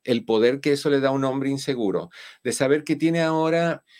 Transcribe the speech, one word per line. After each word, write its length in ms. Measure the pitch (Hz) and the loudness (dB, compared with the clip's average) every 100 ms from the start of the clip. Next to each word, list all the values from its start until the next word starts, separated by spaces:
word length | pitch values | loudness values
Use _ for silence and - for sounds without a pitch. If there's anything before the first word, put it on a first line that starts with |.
el 200 | - 117 | -2 -2
poder 380 | 110 110 117 135 | 0 4 4 2
que 120 | 147 | 0
eso 160 | 143 156 | 0 2
le 100 | 139 | 2
da 100 | 135 | 2
a 20 | |
un 140 | 135 135 | 0 -2
hombre 240 | 131 135 | -2 -4
inseguro, 600 | 139 139 127 104 87 - - - - | -4 -4 -2 0 -2 -4 -14 -20 -10
de 80 | 127 | -6
saber 320 | - 135 147 | -2 2 0
que 120 | 151 147 | 0 -2
tiene 260 | 165 165 | 0 0
ahora 600 | 160 160 160 165 170 156 _ - | 0 0 0 0 0 -4 _ -20